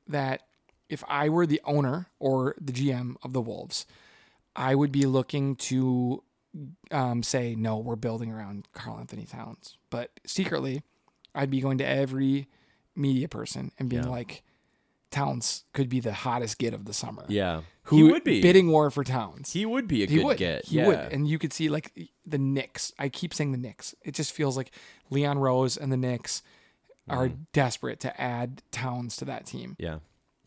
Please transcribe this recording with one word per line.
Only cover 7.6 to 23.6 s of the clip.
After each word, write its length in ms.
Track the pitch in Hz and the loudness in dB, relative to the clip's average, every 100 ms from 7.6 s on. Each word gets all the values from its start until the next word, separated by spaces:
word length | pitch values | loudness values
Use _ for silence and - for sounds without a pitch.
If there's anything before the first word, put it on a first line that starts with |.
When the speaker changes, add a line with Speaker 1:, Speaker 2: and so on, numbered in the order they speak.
| 110 110 | -2 -2
Speaker 1:
we're 180 | 120 113 | -4 -4
building 340 | 117 113 117 | -4 -4 -6
around 360 | 110 101 101 - | -8 -10 -12 -14
Karl 260 | - 117 113 | -14 -12 -12
Anthony 280 | 120 - 113 | -12 -14 -14
Towns." 500 | - 113 - - - _ | -14 -16 -16 -20 -20 _
But 200 | 120 123 - | -8 -8 -12
secretly, 580 | - - 190 151 135 135 - _ _ _ _ | -8 -4 -2 -2 -4 -6 -8 _ _ _ _
I'd 160 | - 139 | -4 -2
be 100 | 135 | 0
going 160 | 135 131 | 0 0
to 80 | 131 | 0
every 600 | 135 139 131 135 139 139 _ _ _ _ - | 0 0 0 2 2 -2 _ _ _ _ -2
media 320 | 139 131 135 | 0 2 0
person 420 | 110 113 - 131 - | -6 -8 -8 -10 -6
and 120 | 127 | -4
being 140 | 120 | -2
Speaker 2:
Yeah. 40 | 123 | -2
Speaker 1:
like, 340 | 123 120 - - _ _ _ _ _ _ | -4 -8 -14 -20 _ _ _ _ _ _
"Towns 540 | 139 139 127 - - - | -2 -2 -2 -4 -6 -6
could 160 | - 131 | -2 0
be 120 | 127 | 0
the 120 | 117 | -2
hottest 460 | 101 131 120 117 - | -4 -4 -2 -4 -4
get 140 | 117 | -4
of 100 | 107 | -4
the 100 | 101 | -8
summer." 300 | 104 117 107 - | -8 -8 -10 -2
Speaker 2:
Yeah. 340 | 101 92 82 80 _ | 0 0 -2 -6 _
Speaker 1:
Who 120 | - 151 | 4 10
Speaker 2:
He 60 | |
would 200 | 156 311 | 10 10
be. 160 | - 131 | 4 4
Speaker 1:
bidding 260 | 175 185 175 | 8 8 8
war 220 | 156 147 | 6 4
for 120 | 147 | 2
Towns. 480 | 127 131 104 - 139 | -2 -2 -4 -8 -8
Speaker 2:
He 120 | 180 214 | -4 -2
would 220 | 247 226 | -2 0
be 140 | 131 | 0
a 40 | 98 | 4
Speaker 1:
He 100 | 147 | 4
Speaker 2:
good 80 | |
Speaker 1:
would. 120 | 262 247 | 4 2
Speaker 2:
get. 280 | 90 76 - | 0 -2 0
Speaker 1:
He 100 | 156 | 2
Speaker 2:
Yeah. 100 | 123 | 4
Speaker 1:
would. 260 | 180 - | 4 0
And 140 | 135 147 | -2 0
you 120 | 156 | 0
could 140 | 156 | -2
see, 160 | - 156 | -2 -2
like, 400 | 147 - - 85 _ - | -2 -6 -14 -18 _ -6
the 120 | 143 | -2
Knicks. 540 | 135 139 131 - - - | 0 0 -4 -8 -10 -6
I 100 | 139 | -6
keep 240 | - 175 | -4 -6
saying 200 | - 147 | -4 -2
the 60 | |
Knicks. 360 | 127 | -4